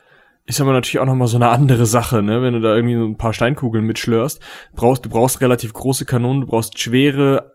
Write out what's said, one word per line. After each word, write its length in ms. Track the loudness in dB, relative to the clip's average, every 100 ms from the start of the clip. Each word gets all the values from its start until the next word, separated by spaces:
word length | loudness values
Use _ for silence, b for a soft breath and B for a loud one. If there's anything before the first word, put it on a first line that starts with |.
| b b b b -8
Ist 140 | -2
aber 140 | 2
natürlich 260 | 2 0 -2
auch 60 | 0
nochmal 240 | 0 2
so 80 | 2
eine 100 | 2
andere 360 | 4 4 4 2
Sache, 360 | 2 0 0
ne? 200 | 0 0
Wenn 120 | 0
du 60 | 0
da 160 | 0 2
irgendwie 200 | 0 0
so 100 | -2
ein 100 | -4
paar 160 | -4
Steinkugeln 540 | -2 -2 -2 -2 -2 -2
mitschlörst. 560 | -2 0 0 0 -6 B B B -2
Brauchst, 300 | 0 0 -2
du 40 |
brauchst 300 | 0 0 2
relativ 320 | 0 0 -2
große 320 | -6 -4 -4
Kanonen, 380 | -2 -2 -2 -2
du 60 | -2
brauchst 300 | -4 -4 -6
schwere, 720 | -2 2 2 2 2 0 -2